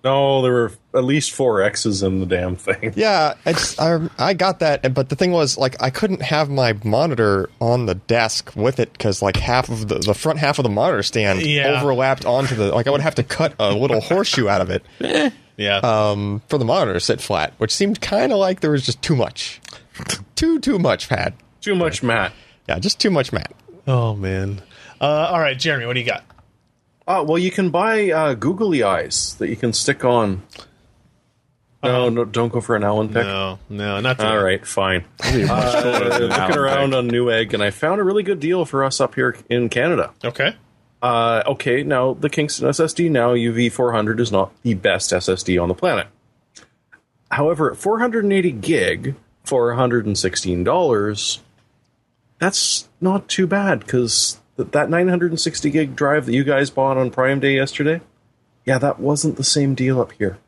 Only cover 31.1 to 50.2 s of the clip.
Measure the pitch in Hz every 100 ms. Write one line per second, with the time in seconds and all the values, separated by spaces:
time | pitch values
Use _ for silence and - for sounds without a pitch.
31.1 | _ _ _ _ _ _ _ 127 127 123
32.1 | 117 107 117 117 117 - 110 101 107 107
33.1 | 107 101 98 95 98 - 104 104 98 127
34.1 | 127 107 107 95 95 - - 95 92 -
35.1 | - - 127 101 - 123 - - 120 120
36.1 | - - - 95 - 135 139 139 131 120
37.1 | 120 120 113 110 107 101 - 156 196 190
38.1 | 208 190 185 151 180 156 135 135 131 131
39.1 | - 127 - - 120 117 120 156 147 69
40.1 | _ 120 - 143 - _ _ _ _ 123
41.1 | 120 117 117 135 135 139 127 143 131 131
42.1 | 123 147 - 151 - 135 147 160 - 170
43.1 | 135 120 123 117 117 120 - 123 117 107
44.1 | 113 117 98 95 _ 120 98 101 92 -
45.1 | 90 - 92 - 90 87 90 180 113 -
46.1 | _ _ _ _ - - _ _ - _
47.1 | _ _ 120 151 160 143 - 196 220 240
48.1 | 226 202 196 180 117 98 147 90 80 127
49.1 | 139 _ _ - 131 120 120 127 120 107
50.1 | 98